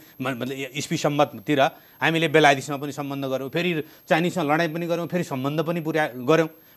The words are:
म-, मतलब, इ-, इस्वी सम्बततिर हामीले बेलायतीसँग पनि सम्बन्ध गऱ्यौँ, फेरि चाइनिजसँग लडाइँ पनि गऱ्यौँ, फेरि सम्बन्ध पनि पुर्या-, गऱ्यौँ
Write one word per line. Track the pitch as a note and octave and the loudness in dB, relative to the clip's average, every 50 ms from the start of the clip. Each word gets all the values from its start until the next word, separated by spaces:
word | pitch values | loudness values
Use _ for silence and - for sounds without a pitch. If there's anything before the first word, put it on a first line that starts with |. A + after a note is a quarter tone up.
| - - - - | -12 -20 -12 -6
म-, | C3 C3 | -6 -6
मतलब, | C3+ A#2 B2+ B2+ C#3 | -4 -4 -6 -6 -6
इ-, | C3+ C#3 | -8 -8
इस्वी | B2+ B2+ D3 - - F3 | -8 -8 -8 -6 -4 -4
सम्बततिर | C#3+ - D3+ D3 C#3+ D3 C3+ - A2 - - D3+ C3 C3+ D#3+ - - - _ _ _ | -2 0 0 2 2 0 0 0 -6 -4 0 2 4 4 2 2 -4 -16 _ _ _
हामीले | C3+ D#3 E3 D#3+ E3 D#3 | 0 0 2 2 0 4
बेलायतीसँग | C#3 D#3 D3+ C#3+ C#3+ C3+ B2+ D3+ D3 C#3+ | 4 6 8 8 6 4 0 -6 -8 -6
पनि | D3+ C#3+ C3 | -6 -8 -8
सम्बन्ध | D3+ C#3+ C#3 C#3 C#3 C#3 | -8 -8 -6 -6 -6 -4
गऱ्यौँ, | C3+ C3 B2+ C3+ C3 | -4 -4 -4 -4 -4
फेरि | - E3 E3+ F3+ E3+ D3+ C#3+ - - - _ - | -4 -2 -2 0 -2 -2 -4 -6 -14 -20 _ 0
चाइनिजसँग | F3 D#3+ E3+ F3 - F3+ D#3 C#3+ | 2 2 2 0 0 -2 0 0
लडाइँ | D3+ D#3+ E3+ D#3+ D3+ | 2 2 0 -2 -2
पनि | E3+ E3+ | -4 -4
गऱ्यौँ, | E3 E3+ E3 E3+ - | -4 -4 -4 -4 -4
फेरि | F3 F3+ E3 | -4 -4 -4
सम्बन्ध | - C#3+ B2+ C3 C#3+ D3 D#3+ | -4 -4 -4 -4 -2 -2 -2
पनि | D#3 D#3+ E3+ F3 | -2 -2 -2 -2
पुर्या-, | D3 D#3 D#3 D#3 D#3 - A#2 | -4 -2 0 0 0 -2 -4
गऱ्यौँ | B2+ A#2+ C3 D#3+ D#3+ D#3+ D#3+ - - _ _ _ | -4 2 4 4 4 4 0 -4 -12 _ _ _